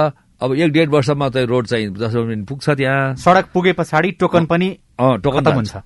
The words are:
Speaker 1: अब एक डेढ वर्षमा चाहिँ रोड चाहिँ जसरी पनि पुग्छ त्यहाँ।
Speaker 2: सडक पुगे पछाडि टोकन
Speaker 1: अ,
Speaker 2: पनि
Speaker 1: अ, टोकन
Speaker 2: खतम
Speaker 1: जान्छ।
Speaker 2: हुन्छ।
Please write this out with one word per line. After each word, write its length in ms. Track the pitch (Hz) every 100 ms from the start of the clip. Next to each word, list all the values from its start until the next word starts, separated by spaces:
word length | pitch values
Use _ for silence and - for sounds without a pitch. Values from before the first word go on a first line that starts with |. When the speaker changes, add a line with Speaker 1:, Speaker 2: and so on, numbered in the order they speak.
| 151 - _ _
Speaker 1:
अब 140 | 127
एक 180 | 135 165
डेढ 160 | 151 160
वर्षमा 400 | 147 123 143 139
चाहिँ 200 | 131 123
रोड 180 | 127 107
चाहिँ 280 | 120 107
जसरी 280 | 95 113 117
पनि 200 | 117 110
पुग्छ 280 | 98 139 -
त्यहाँ। 440 | 139 131 139 135
Speaker 2:
सडक 320 | 131 175 185 190
पुगे 180 | 180 180
पछाडि 380 | 170 160 156 170
टोकन 320 | 190 180 175
Speaker 1:
अ, 20 |
Speaker 2:
पनि 340 | 165 170 185 - _ -
Speaker 1:
अ, 160 | 127 117
टोकन 240 | 139 135
Speaker 2:
खतम 100 | 147
Speaker 1:
जान्छ। 260 | 139 107
Speaker 2:
हुन्छ। 0 | 98